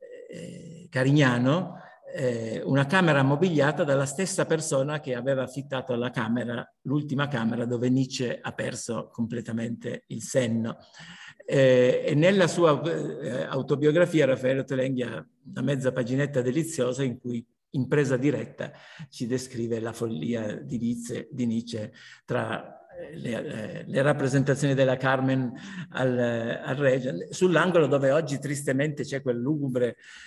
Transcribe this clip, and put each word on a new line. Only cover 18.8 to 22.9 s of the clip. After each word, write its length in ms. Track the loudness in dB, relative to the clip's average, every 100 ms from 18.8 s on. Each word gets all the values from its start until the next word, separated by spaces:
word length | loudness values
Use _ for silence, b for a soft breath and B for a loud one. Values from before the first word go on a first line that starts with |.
| B B -18
ci 160 | -8 -4
descrive 540 | -4 -4 -6 -4 -4
la 120 | -4
follia 640 | -4 -4 -4 -4 -4 -4
di 240 | -8 -8 -4
Nietzsche, 500 | -2 -4 -6 -8 -8
di 120 | -4
Nietzsche 480 | -2 -2 -4 -8 -10 B B B
tra, 540 | -4 -4 -2 -6 -10 -20 -20